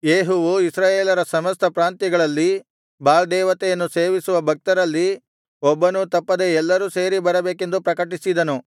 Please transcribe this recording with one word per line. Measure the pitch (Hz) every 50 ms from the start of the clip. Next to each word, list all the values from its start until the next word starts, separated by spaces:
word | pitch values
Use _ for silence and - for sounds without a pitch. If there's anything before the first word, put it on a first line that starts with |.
| -
ಯೇಹುವು | 151 160 190 185 165 185 180 170 165 180 196
ಇಸ್ರಾಯೇಲರ | 185 170 156 - 190 185 190 196 196 190 185 180 170
ಸಮಸ್ತ | - - 165 160 180 190 - -
ಪ್ರಾಂತ್ಯಗಳಲ್ಲಿ | 180 - - 170 175 185 - 202 185 170 175 165 151 147 147 160 180 190 196 - _ _ _ _ _ _ _
ಬಾಳ್ | 143 135 147 165 180 175
ದೇವತೆಯನ್ನು | 175 185 185 185 185 180 - 190 185 180 175 165
ಸೇವಿಸುವ | - 170 170 180 190 185 160 - 185 170
ಭಕ್ತರಲ್ಲಿ | 160 151 156 151 _ - 185 185 185 170 151 160 175 190 196 185 _ _ _ _ _ _ _ _
ಒಬ್ಬನೂ | - 143 151 156 170 180 185 190 190
ತಪ್ಪದೆ | 175 - 175 160 - 185 175 185 180 170
ಎಲ್ಲರೂ | 156 160 165 185 185 196 190
ಸೇರಿ | - 185 180 185 190 196
ಬರಬೇಕೆಂದು | 175 180 175 180 180 185 180 180 190 175 170 190
ಪ್ರಕಟಿಸಿದನು. | 175 190 170 156 175 170 180 170 - 190 180 165 170 156 143 131 - _